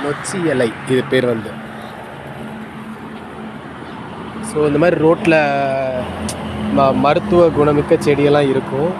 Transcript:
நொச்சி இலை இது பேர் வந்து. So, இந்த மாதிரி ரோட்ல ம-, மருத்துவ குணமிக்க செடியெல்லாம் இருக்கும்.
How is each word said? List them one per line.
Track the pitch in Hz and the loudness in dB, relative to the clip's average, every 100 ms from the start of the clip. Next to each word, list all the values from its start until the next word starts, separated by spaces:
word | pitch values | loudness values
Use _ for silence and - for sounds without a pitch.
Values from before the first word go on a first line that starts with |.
நொச்சி | 143 143 - 196 165 | -4 -4 -6 -2 0
இலை | 131 120 - - | 2 0 -2 0
இது | 131 120 | 0 2
பேர் | 131 123 | 2 2
வந்து. | 113 104 - - - - - - - - - - - - - - - - - - - 220 214 - - - - - - - - - | -2 -4 -12 -14 -14 -14 -14 -16 -16 -14 -14 -12 -12 -14 -14 -14 -14 -14 -14 -14 -14 -14 -14 -14 -14 -14 -14 -14 -12 -12 -10 -6
So, | 151 151 | 0 2
இந்த | 143 | 4
மாதிரி | 175 160 156 | 4 4 4
ரோட்ல | 170 170 160 147 139 139 135 135 127 123 - - - - - - 139 | 4 4 4 4 0 0 0 -2 -4 -6 -6 -8 -8 -8 -6 0 4
ம-, | 135 131 139 | 4 4 4
மருத்துவ | 160 - 175 170 143 | 2 4 4 6 6
குணமிக்க | 147 147 143 165 151 | 4 4 4 2 4
செடியெல்லாம் | 143 143 147 143 | 4 4 4 4
இருக்கும். | 135 131 131 160 190 | 0 -2 -2 -2 -4